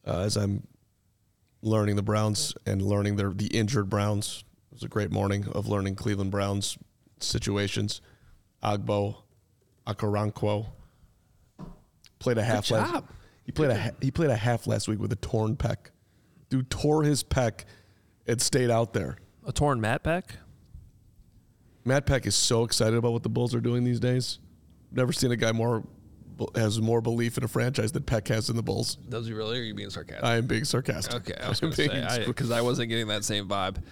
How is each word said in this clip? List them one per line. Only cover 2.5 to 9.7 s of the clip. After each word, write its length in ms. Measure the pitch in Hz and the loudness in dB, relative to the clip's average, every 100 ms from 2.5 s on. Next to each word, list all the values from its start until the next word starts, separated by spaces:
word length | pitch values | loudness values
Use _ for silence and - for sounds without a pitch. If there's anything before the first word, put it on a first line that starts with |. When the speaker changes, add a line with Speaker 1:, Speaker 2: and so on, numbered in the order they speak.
| - - | -4 -2
Speaker 1:
and 160 | 98 | 0
learning 340 | 98 101 101 101 | 0 2 0 0
their, 160 | 98 | -2
the 160 | 95 104 | -2 -2
injured 420 | 113 107 131 98 | 0 2 0 0
Browns. 540 | 104 104 104 - - - _ _ | 0 0 0 -4 -10 -16 _ _
It 40 | - | -14
was 80 | |
a 40 | - | -6
great 240 | 107 101 | -4 -2
morning 360 | 101 98 98 104 | 0 0 0 -2
of 140 | - 104 | -4 -2
learning 280 | 104 98 95 | 0 -2 -2
Cleveland 360 | 107 98 98 | -2 -2 0
Browns 460 | 101 98 101 98 - - _ _ _ | 0 0 0 -2 -8 -16 _ _ _
situations. 800 | - 117 - 101 101 107 104 - - - - - _ _ | -4 -2 0 0 0 0 -2 -4 -12 -20 -20 -20 _ _
Agbo 520 | 107 104 110 104 101 - _ _ _ _ _ | -2 -2 0 0 0 -4 _ _ _ _ _